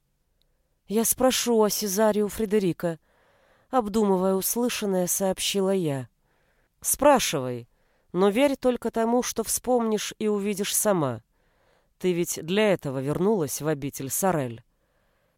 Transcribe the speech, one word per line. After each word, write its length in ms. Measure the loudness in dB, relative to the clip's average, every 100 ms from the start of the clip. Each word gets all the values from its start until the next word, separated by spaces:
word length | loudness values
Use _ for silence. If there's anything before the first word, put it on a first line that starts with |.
| _ _ _ _ _ _ _ _ -4
"Я 180 | 0
спрошу 580 | 0 2 2 2 2 2
о 80 | 2
Сезаре 540 | 0 -2 2 2 2
у 40 | -2
Фредерика", 720 | -4 -2 0 0 -2 -4 -6 _ _ _ _ _ _ _
обдумывая 640 | -2 0 2 2 2 2
услышанное, 720 | 0 -2 -2 -2 -2 -2 0 0
сообщила 640 | 0 -2 -2 -2 0 0
я. 380 | 0 -2 -4 -8 _ _ _ _ _ _ _
"Спрашивай, 880 | -4 2 6 6 2 -2 -4 -8 -10 _ _ _ _
но 160 | 2 2
верь 280 | 4 2 2
только 340 | 0 0 -2
тому, 320 | -2 0 0
что 220 | 0 -4
вспомнишь 720 | -4 -4 0 0 2 -2 -4 -4
и 100 | -2
увидишь 460 | -2 -2 -4 -2
сама. 480 | 0 0 2 0 -4 -12 _ _ _ _ _ _ _
Ты 140 | -2
ведь 320 | 0 -2 -6
для 280 | -4 0 2
этого 260 | 2 -2 -4
вернулась 600 | -4 0 0 0 -2 -4
в 80 | -4
обитель 420 | -4 -6 -8 -8
Сорель". 540 | -2 0 0 -4 -10 -18 _ _ _ _ _ _